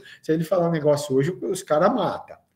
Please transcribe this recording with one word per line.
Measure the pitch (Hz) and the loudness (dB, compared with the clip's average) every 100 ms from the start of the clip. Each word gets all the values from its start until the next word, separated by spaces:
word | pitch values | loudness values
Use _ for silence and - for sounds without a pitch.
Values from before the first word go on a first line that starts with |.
| - - | -10 -10
Se | - | -4
ele | 160 | -2
falar | 165 190 170 | 0 0 0
um | |
negócio | 170 147 147 - | 0 2 0 2
hoje, | 131 143 | 0 0
os | 185 339 - | -2 -6 -6
cara | - 151 185 | 0 2 2
mata. | 247 165 87 - - _ | 2 -2 -6 -12 -20 _